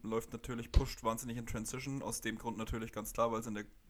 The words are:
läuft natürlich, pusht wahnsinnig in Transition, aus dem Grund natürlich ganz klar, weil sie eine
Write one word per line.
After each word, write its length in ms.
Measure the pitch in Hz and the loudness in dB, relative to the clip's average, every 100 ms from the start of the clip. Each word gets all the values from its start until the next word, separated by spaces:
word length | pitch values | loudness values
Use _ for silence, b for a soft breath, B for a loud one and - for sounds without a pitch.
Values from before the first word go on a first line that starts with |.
läuft 280 | 110 113 113 | 0 0 0
natürlich, 400 | 117 - 117 113 | -6 -4 -4 6
pusht 320 | - 135 - | 6 6 2
wahnsinnig 320 | 113 117 123 117 | 0 2 -2 -4
in 80 | 113 | -2
Transition, 560 | 113 110 127 135 135 | -2 -2 -4 -4 -2
aus 200 | - 113 | -2 -2
dem 160 | 113 113 | -2 -2
Grund 200 | 120 104 | -4 -4
natürlich 360 | 110 117 110 | -2 -2 -2
ganz 180 | 107 107 | -4 -4
klar, 220 | - 117 | 2 4
weil 100 | 113 | 4
sie 60 | 113 | 0
eine 160 | 104 104 - | -4 -6 -14